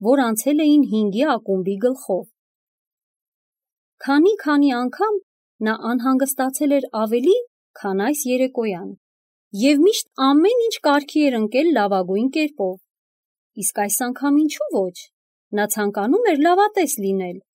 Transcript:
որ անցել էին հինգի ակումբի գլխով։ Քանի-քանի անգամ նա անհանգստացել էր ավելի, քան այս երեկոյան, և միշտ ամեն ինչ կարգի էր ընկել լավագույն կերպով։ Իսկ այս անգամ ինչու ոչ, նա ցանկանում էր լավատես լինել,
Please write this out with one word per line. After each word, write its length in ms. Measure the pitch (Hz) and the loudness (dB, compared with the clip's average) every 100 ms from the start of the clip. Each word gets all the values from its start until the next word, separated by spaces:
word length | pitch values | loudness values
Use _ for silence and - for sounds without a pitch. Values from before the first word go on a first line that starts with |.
որ 220 | 202 277 | 0 2
անցել 380 | 233 214 277 302 | 2 0 0 2
էին 240 | 302 294 226 | 4 4 4
հինգի 380 | 214 208 196 302 | 0 0 0 0
ակումբի 480 | 233 - 190 185 196 | -2 -2 -4 -2 -2
գլխով։ 500 | 247 262 - 180 - _ _ _ _ _ _ _ _ _ _ _ _ _ _ _ _ - | -2 -2 -4 -6 -6 _ _ _ _ _ _ _ _ _ _ _ _ _ _ _ _ -10
Քանի-քանի 680 | - 285 359 415 - 285 285 | 0 2 4 2 0 2 2
անգամ 460 | 240 247 - 427 403 - _ _ - | 2 -4 -2 -2 -2 -6 _ _ -6
նա 120 | 214 220 | -4 -4
անհանգստացել 880 | 226 240 262 262 269 - 262 262 294 | -2 -2 0 0 0 -2 -4 -2 0
էր 120 | 277 269 | 0 0
ավելի, 420 | 220 220 240 285 480 480 _ _ - | -4 -2 0 2 2 -2 _ _ -10
քան 220 | 202 190 | -6 -2
այս 200 | 220 294 | -2 -2
երեկոյան, 720 | 247 254 262 254 226 170 196 196 _ _ _ _ _ | -2 0 -2 -2 -4 -6 -10 -16 _ _ _ _ _
և 280 | 196 269 285 | -2 2 4
միշտ 240 | 359 440 - - | 4 2 -4 -2
ամեն 420 | 269 294 370 494 | 2 4 4 2
ինչ 140 | 453 - | 0 0
կարգի 460 | 302 285 285 302 | 0 0 0 0
էր 120 | 294 233 | 0 0
ընկել 320 | 214 247 330 | 0 0 2
լավագույն 600 | 254 202 190 180 196 262 | 2 2 0 -2 -2 -2
կերպով։ 480 | 311 302 302 185 190 _ _ _ _ _ _ _ 220 | -2 -4 -4 -6 -6 _ _ _ _ _ _ _ -10
Իսկ 240 | 190 - | -6 -4
այս 160 | 202 - | -4 -4
անգամ 380 | 247 247 285 285 | -4 -4 0 2
ինչու 300 | 302 - 587 | 0 -2 -4
ոչ, 260 | 269 185 - - _ _ _ _ | -2 -4 -6 -20 _ _ _ _
նա 140 | 208 208 | -4 -4
ցանկանում 600 | 220 208 208 208 381 480 | -2 -4 -2 0 0 2
էր 120 | 285 | 2
լավատես 540 | 330 359 415 415 294 - | 2 2 2 0 -2 -2
լինել, 420 | 196 190 180 180 - | -4 -2 -4 -10 -16